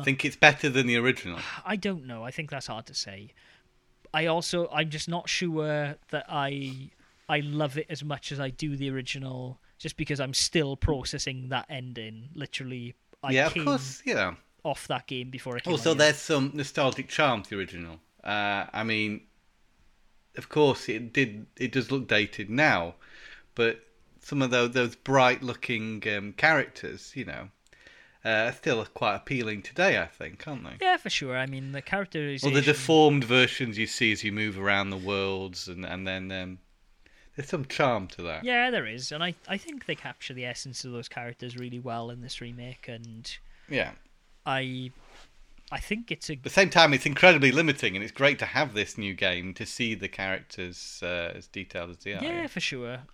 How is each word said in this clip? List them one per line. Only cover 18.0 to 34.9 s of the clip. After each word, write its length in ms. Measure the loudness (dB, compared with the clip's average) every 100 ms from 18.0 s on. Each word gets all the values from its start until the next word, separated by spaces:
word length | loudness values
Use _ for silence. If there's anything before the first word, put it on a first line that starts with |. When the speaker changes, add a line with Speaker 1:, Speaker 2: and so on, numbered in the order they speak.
| _ _
Speaker 1:
Uh, 420 | -4 -2 0 -2 -4
I 100 | -4
mean, 380 | -2 0 0 -4 -10 _ _ _ _ _ _ _ _ _ _ -18
of 120 | -4
course, 380 | 4 4 4 -2
it 220 | -6 -2
did. 320 | 0 0 -2 -14 -6
It 140 | -2
does 180 | -2 0
look 160 | -2 2
dated 420 | 2 2 -4 -4
now, 460 | 2 4 4 0 -8 -20 -20 -20 -20 _ 0
but 280 | 2 2 -10 _ _ _
some 200 | -6 -2
of 100 | 2
those, 200 | 4 4
those 240 | 2 0 -2
bright-looking, 1080 | 2 6 6 4 -2 -6 -4 -4 -4 -6 -4 -4
um, 180 | -6
characters, 760 | 2 4 4 2 -6 -12 -12 -12 -12
you 80 | -10
know, 240 | -10 -14 _ _ _ -20 -20 -20 _ 0
uh, 40 |
are 220 | 2 2
still 300 | -2 -2 -2 -2
quite 300 | -2 0 0
appealing 460 | -4 -4 -2 -6
today, 380 | -8 0 2 2
I 40 | 0
think, 400 | -6 -14 -12 -12
aren't 160 | -12
they? 140 | -12 -2
Speaker 2:
Yeah, 160 | 2 2
for 120 | 0
sure. 280 | -4 -2 -2
I 80 | -4
mean, 260 | -6 -10
the 100 | -10
characterization 680 | -4 -4 -4 -4 -4 -2 2
Speaker 1:
Or 40 |
the 80 | 4
deformed 600 | 4 4 6 8 10 8
versions 540 | 6 6 6 4 -4 -2
you 100 | -4
see 240 | 2 2
as 120 | 2
you 80 | -2
move 280 | -2 -2 0
around 300 | 2 2
the 80 | 2